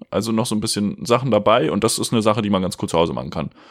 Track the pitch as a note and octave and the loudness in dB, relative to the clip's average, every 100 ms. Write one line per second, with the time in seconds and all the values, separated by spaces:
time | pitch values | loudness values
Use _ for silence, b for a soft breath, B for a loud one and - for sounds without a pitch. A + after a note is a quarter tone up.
0 | - - A2 A2+ A2 G#2+ A2 - G2+ - | -6 -4 0 0 0 -2 -2 -2 -2 -4
1 | - A#2+ C3 G#2+ G#2 A#2 D3+ G2 A2+ - | 0 0 4 2 4 4 2 0 0 0
2 | A2+ A#2+ G#2+ A2 G#2 G2 F2+ - G2+ E2 | -2 0 2 0 0 0 -2 -4 -2 0
3 | E2+ B1+ B1+ - D2 B B | 0 -2 -8 -8 -8 B B